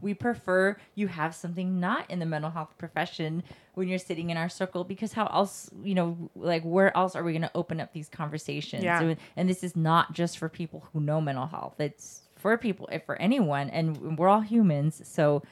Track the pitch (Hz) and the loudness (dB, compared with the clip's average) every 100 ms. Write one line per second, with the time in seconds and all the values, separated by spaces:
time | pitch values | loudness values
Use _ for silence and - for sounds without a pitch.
0 | 202 196 240 240 - 185 190 202 - - | -6 -2 -2 -2 2 4 4 2 -6 -4
1 | 202 170 160 170 175 170 185 185 175 262 | -4 -2 -4 -4 -8 -4 -2 0 0 0
2 | - 180 165 151 156 165 156 - 165 - | -2 -4 -2 -2 -4 -6 -10 -10 -8 -4
3 | 175 - 156 160 - - _ - 185 185 | -4 -2 -2 -2 -6 -12 _ -4 -2 -2
4 | - 165 170 165 170 - 185 180 180 196 | -4 -4 -2 -2 -2 -2 -4 -4 -6 -6
5 | 220 226 208 170 196 - - - 180 185 | -6 -2 0 2 0 -2 -16 -8 0 2
6 | 170 170 - - 170 165 165 180 190 - | 2 0 -8 -4 0 0 2 4 6 6
7 | 185 180 170 160 165 - 170 160 - 160 | 2 0 -2 0 -2 -2 -4 -4 -6 -10
8 | 151 - 151 151 - 147 143 147 180 170 | -12 -8 -6 -6 -6 -6 -6 -2 0 2
9 | 165 160 - - 185 180 180 165 160 165 | 2 0 -4 -2 0 0 -2 0 4 4
10 | - 160 170 - 160 - 160 156 - 156 | 4 0 -2 -2 -8 -6 -10 -12 -8 -4
11 | 147 156 151 131 131 - - - 147 - | 0 0 0 -2 -4 -6 -8 -6 -6 -6
12 | - - _ - 214 226 233 - - 156 | -18 -20 _ -4 0 0 0 -4 -6 -8
13 | - - 196 277 170 139 143 160 160 151 | -6 -2 2 2 2 0 -2 0 0 -2
14 | 156 160 180 208 214 233 202 147 151 - | -4 2 6 6 4 4 6 6 2 -2
15 | - - 147 147 - | -4 2 4 2 -2